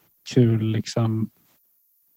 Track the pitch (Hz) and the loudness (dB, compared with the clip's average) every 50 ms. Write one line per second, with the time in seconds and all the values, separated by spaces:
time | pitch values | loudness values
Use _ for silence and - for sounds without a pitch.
0 | _ _ _ _ - - - 131 120 113 113 110 110 110 110 104 - - - 120 | _ _ _ _ -10 -2 2 4 4 4 4 0 0 -2 -2 -4 -4 -4 -2 -2
1 | 117 110 110 110 110 - _ _ _ _ _ _ _ _ _ _ _ _ _ _ | -2 -2 -2 -4 -6 -6 _ _ _ _ _ _ _ _ _ _ _ _ _ _
2 | _ _ _ | _ _ _